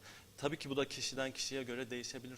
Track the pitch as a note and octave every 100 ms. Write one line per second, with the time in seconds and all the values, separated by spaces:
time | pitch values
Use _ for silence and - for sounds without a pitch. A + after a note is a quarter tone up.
0 | - - - - C#3+ - C#3+ C3+ C3+ -
1 | - C3 C3 - - C3+ B2+ A#2+ B2 B2
2 | A#2+ C3 B2